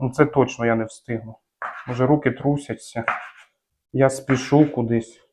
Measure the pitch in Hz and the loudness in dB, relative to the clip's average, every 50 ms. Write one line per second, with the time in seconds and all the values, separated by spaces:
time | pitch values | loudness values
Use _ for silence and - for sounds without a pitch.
0 | 131 127 127 - 147 147 - 139 127 123 - - 117 117 113 113 110 110 - - | -6 -6 2 2 2 2 4 2 2 2 0 -2 0 0 0 0 -2 -6 -10 -18
1 | _ - 120 113 110 110 117 - _ _ _ _ - - - - - 123 123 120 | _ -8 -8 -8 -8 -12 -18 -20 _ _ _ _ -12 -12 -12 -12 -10 -10 -2 0
2 | 127 127 151 147 - 127 120 - - 143 147 143 - - 110 - - - - - | 2 4 4 4 2 -2 -2 0 -2 -2 -2 -2 -4 -8 -10 -10 -10 -10 -10 -6
3 | - - - - - - - - - _ _ _ _ _ _ _ _ _ - 127 | -4 -4 -4 -4 -8 -14 -20 -20 -20 _ _ _ _ _ _ _ _ _ 0 2
4 | 135 135 135 - - - 135 127 - - 143 147 156 147 - 123 117 113 117 113 | 2 2 2 0 -2 -2 -2 0 0 2 6 6 6 4 2 -2 -2 0 0 -2
5 | 110 - - _ _ _ | -2 -4 -14 _ _ _